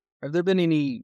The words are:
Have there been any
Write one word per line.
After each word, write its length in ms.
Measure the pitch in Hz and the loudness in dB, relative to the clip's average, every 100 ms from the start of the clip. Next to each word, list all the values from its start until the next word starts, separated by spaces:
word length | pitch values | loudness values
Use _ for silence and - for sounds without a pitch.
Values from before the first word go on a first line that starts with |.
| _ _ | _ _
Have 100 | 139 | -4
there 100 | 160 | -2
been 160 | 175 185 | 2 2
any 420 | 170 156 143 117 | 2 2 0 -6